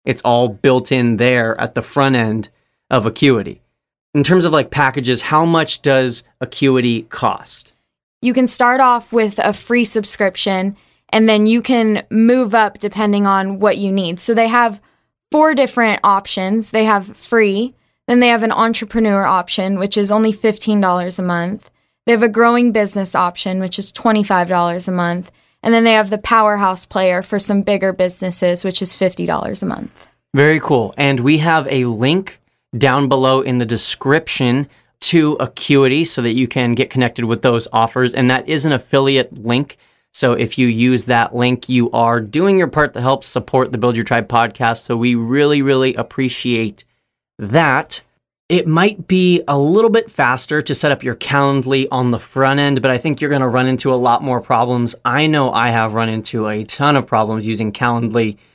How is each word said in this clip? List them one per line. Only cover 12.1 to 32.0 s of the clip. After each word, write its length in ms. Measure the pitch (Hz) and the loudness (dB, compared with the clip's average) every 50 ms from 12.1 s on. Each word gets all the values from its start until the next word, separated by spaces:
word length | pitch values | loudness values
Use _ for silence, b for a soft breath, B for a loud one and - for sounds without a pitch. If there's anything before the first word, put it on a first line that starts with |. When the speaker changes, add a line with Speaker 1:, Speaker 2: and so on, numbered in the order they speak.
| - 220 226 233 247 254 254 202 233 | 0 2 4 4 4 2 2 2 2
Speaker 2:
up 240 | 226 214 208 - - | 2 2 0 -2 -6
depending 480 | - 208 - 202 214 208 202 202 202 196 | -8 -6 -4 -2 -2 0 0 0 2 2
on 320 | 196 196 190 190 196 190 | 0 0 0 -4 -4 0
what 180 | 202 208 - - | 0 0 0 0
you 140 | 196 190 | -2 -2
need. 260 | 190 196 185 165 175 170 | -2 -2 -2 -2 -2 -2
So 120 | - - 226 | -2 0 2
they 140 | 226 226 226 | 2 2 2
have 320 | 226 240 240 233 202 208 _ _ _ _ _ _ _ _ _ _ | 2 0 0 0 -2 -6 _ _ _ _ _ _ _ _ _ _
four 240 | - 302 311 311 302 | 2 2 4 4 4
different 460 | 254 262 247 - 240 233 220 196 - - | 2 0 0 0 0 0 0 0 0 0
options. 640 | 202 196 196 196 - - 196 185 190 208 226 220 - | 0 0 0 -2 -4 -6 -4 -2 -2 -2 -2 -2 -2
They 140 | - 220 214 | 0 0 2
have 320 | 220 214 202 190 208 - - | 2 2 0 -2 -6 -12 -16
free, 560 | - - 240 226 220 202 196 202 233 262 - _ _ _ _ _ _ - | -6 -2 0 2 2 2 0 -2 -4 -6 -8 _ _ _ _ _ _ 0
then 140 | 247 247 | 2 4
they 80 | 247 240 | 4 4
have 140 | 233 226 220 | 2 2 0
an 100 | 220 - | 0 0
entrepreneur 720 | - 226 226 226 - 226 208 - 233 220 214 202 196 196 | 0 0 0 -2 -4 -6 -4 -2 0 0 2 2 2 2
option, 520 | 139 185 180 175 - - - 185 190 196 185 | 0 0 -2 -2 -2 -4 -4 -2 -2 -2 -2
which 200 | 190 202 - 214 | -2 -2 0 -2
is 140 | 202 196 | 0 2
only 200 | 208 220 220 220 | 2 2 2 0
fifteen 480 | 208 208 - 220 214 214 - 220 214 208 | 0 0 0 -2 -2 0 -2 0 0 2
dollars 400 | 196 185 180 180 175 180 180 - | 2 2 0 0 -2 -4 -4 -4
a 40 | 185 | -2
month. 460 | 180 175 170 170 180 208 - - _ _ _ _ _ _ _ _ | -2 -2 -2 -4 -4 -6 -10 -12 _ _ _ _ _ _ _ _
They 80 | - 233 | 0 2
have 100 | 214 233 | 2 2
a 60 | 233 | 2
growing 420 | 208 226 233 233 240 240 247 240 | 2 2 2 4 4 4 2 2
business 440 | 208 220 208 190 - 202 190 185 - | 2 2 0 0 -2 -4 -4 -2 -2
option, 440 | - 180 175 175 - - 190 185 190 | -2 -2 -2 -4 -6 -6 -6 -4 -4
which 180 | 190 185 - - | -4 -4 -6 -6
is 140 | 196 - | -6 -6
twenty-five 560 | - - - 233 220 214 202 202 196 180 175 175 | -6 -2 0 0 2 2 0 2 0 0 0 0
dollars 400 | 185 175 175 175 170 180 180 190 | 0 0 0 0 -2 -4 -6 -4
a 60 | 180 | -4
month. 360 | 180 175 170 170 180 175 - _ _ _ _ _ _ | -2 -2 -2 -4 -6 -8 -12 _ _ _ _ _ _
And 120 | - - 233 | 0 2 2
then 100 | 226 226 | 4 4
they 80 | 233 | 4
have 180 | 220 214 214 196 | 4 4 2 0
the 80 | 214 208 | -4 -6
powerhouse 680 | - - 233 226 214 208 208 202 202 185 185 185 - | -2 0 2 2 4 2 2 0 0 -2 -2 -4 -8
player 360 | - - 196 190 185 180 180 | -6 -4 0 0 0 0 -2
for 160 | 190 - 214 202 | -4 -4 -4 -2
some 260 | - - 202 196 196 | -2 0 0 0 0
bigger 280 | 208 202 190 190 190 | 0 0 0 0 -2
businesses, 720 | 180 185 185 180 180 - 190 185 175 - 185 175 175 175 - | 0 0 -2 -2 -2 -4 -6 -6 -4 -2 0 0 0 -2 -2
which 180 | 190 180 - | -4 -4 -4
is 140 | 190 180 - | -4 -6 -2
fifty 300 | - 190 180 180 - 175 | -2 -2 -2 -2 -4 -4
dollars 360 | 175 165 - - - 196 - | -4 -4 -4 -4 -6 -8 -6
a 40 | 196 | -6
month. 420 | 175 - - - - b b b b b b _ _ - | -6 -6 -8 -10 -14 b b b b b b _ _ 0
Speaker 1:
Very 280 | 139 143 151 160 156 | 2 4 4 4 2
cool. 320 | - - 151 123 110 98 - - | 0 0 0 0 0 -2 -2 -2
And 220 | 143 139 139 123 | 0 0 0 2
we 200 | 120 139 156 151 | 2 2 2 2
have 280 | 151 170 160 160 139 139 | 2 2 0 0 0 0
a 140 | 139 131 123 | 0 0 0
link 540 | 120 117 104 | 0 -2 0